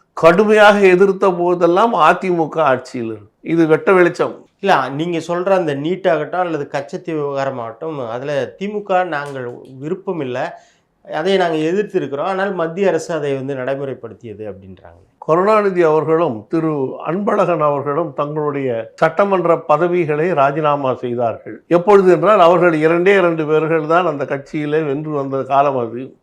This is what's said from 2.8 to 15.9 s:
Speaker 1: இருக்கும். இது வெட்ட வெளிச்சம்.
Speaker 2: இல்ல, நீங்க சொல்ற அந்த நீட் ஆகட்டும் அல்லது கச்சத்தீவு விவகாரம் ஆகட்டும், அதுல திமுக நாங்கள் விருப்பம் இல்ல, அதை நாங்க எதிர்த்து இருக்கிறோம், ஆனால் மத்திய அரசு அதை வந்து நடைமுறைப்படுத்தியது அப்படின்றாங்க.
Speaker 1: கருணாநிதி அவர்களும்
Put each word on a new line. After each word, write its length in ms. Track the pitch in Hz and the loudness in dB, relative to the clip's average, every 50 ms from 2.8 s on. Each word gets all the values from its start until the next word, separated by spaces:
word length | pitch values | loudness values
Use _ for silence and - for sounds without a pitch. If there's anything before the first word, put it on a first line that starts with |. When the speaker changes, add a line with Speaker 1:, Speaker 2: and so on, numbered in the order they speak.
| - - - 127 117 | -2 -8 -10 -8 -8
Speaker 1:
இருக்கும். 220 | 113 110 104 104 - _ _ | -8 -10 -12 -16 -20 _ _
இது 260 | - - 160 165 165 156 | -6 -2 0 2 4 4
வெட்ட 260 | 156 151 151 - 196 | 2 2 2 2 4
வெளிச்சம். 520 | 185 180 175 175 - 160 127 110 - - _ _ _ | 4 4 2 2 -2 -4 -4 -4 -10 -18 _ _ _
Speaker 2:
இல்ல, 300 | - 196 180 147 131 131 | -2 0 0 0 0 -2
நீங்க 280 | 139 139 160 175 175 165 | -6 -6 -6 -4 -4 -6
சொல்ற 320 | 156 - 170 175 180 196 | -4 -4 -6 -4 0 0
அந்த 260 | 196 185 175 151 143 | 0 0 0 -2 -4
நீட் 360 | 139 143 160 185 185 190 185 | -4 -4 -4 -6 -2 0 0
ஆகட்டும் 280 | 165 151 151 139 151 175 | 0 0 -2 -4 -4 -4
அல்லது 300 | 185 175 160 147 143 139 | -4 -4 -4 -6 -6 -6
கச்சத்தீவு 440 | - 143 139 - - 175 - - 165 | -6 -8 -8 -8 -10 -12 -8 -6 -6
விவகாரம் 440 | 156 147 143 139 139 135 135 131 123 | -4 -4 -4 -4 -4 -4 -4 -6 -6
ஆகட்டும், 500 | 117 113 110 - 160 165 156 143 127 113 | -10 -10 -10 -10 -10 -10 -8 -8 -8 -8
அதுல 460 | 113 123 135 143 147 139 127 - - - | -8 -8 -8 -6 -4 -4 -4 -6 -8 -10
திமுக 460 | 190 202 214 208 202 202 190 180 180 | -10 -8 -8 -8 -4 -2 -2 0 0
நாங்கள் 440 | 175 160 143 143 143 139 135 127 120 120 - 95 - 131 131 | -2 -4 -6 -8 -8 -10 -10 -10 -10 -12 -14 -18 -20 -18 -14
விருப்பம் 400 | 135 156 185 190 - - 185 160 | -10 -8 -8 -8 -8 -8 -8 -6
இல்ல, 420 | 143 123 123 127 143 170 170 - _ _ _ _ _ _ _ _ _ - 151 | -6 -6 -6 -6 -6 -8 -10 -14 _ _ _ _ _ _ _ _ _ -10 -8
அதை 240 | 156 160 185 196 190 | -4 -2 0 0 0
நாங்க 200 | 180 170 160 156 | 0 0 0 -2
எதிர்த்து 400 | 156 160 175 202 214 175 - 190 | -2 -2 -2 -2 -4 -2 -4 -6
இருக்கிறோம், 280 | 147 135 143 139 151 | -4 -4 -6 -6 -4
ஆனால் 280 | 185 190 185 190 202 196 | -4 -4 -4 -4 -4 -4
மத்திய 340 | 180 165 165 165 185 202 185 | -4 -4 -6 -4 -2 0 0
அரசு 260 | 165 160 160 - 170 | 0 -2 -4 -6 -6
அதை 220 | 156 147 143 139 | -6 -4 -4 -4
வந்து 200 | 135 127 135 143 | -4 -6 -8 -8
நடைமுறைப்படுத்தியது 1000 | 131 127 127 139 139 143 131 127 120 - 113 104 95 - 117 104 98 110 104 95 | -6 -6 -6 -6 -6 -6 -8 -10 -12 -14 -16 -18 -16 -16 -16 -14 -12 -12 -14 -14
அப்படின்றாங்க. 480 | 95 95 95 92 85 - 87 85 87 _ _ _ _ | -14 -18 -20 -20 -20 -20 -20 -20 -20 _ _ _ _
Speaker 1:
கருணாநிதி 640 | - - 156 170 185 202 220 214 208 196 185 180 | -2 0 2 2 4 4 4 4 2 2 2 2
அவர்களும் 640 | 175 156 | 4 4